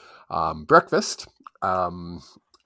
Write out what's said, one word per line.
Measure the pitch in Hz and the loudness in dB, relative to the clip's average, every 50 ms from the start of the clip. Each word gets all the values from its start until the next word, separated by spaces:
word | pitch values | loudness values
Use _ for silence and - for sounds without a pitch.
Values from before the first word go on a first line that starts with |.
| - - - - - _ | -20 -20 -20 -20 -14 _
um, | - 85 82 80 80 78 76 | -4 -2 -2 -2 -4 -6 0
breakfast, | - 147 170 175 - - - - - - - - - - _ _ - - _ - | 4 6 6 6 4 2 0 0 -2 -6 -8 -12 -16 -20 _ _ -20 -12 _ -2
um, | 95 92 92 92 87 87 90 87 85 87 82 - - - - _ _ _ _ _ | -2 0 0 0 -2 -4 -8 -10 -12 -12 -12 -14 -18 -20 -20 _ _ _ _ _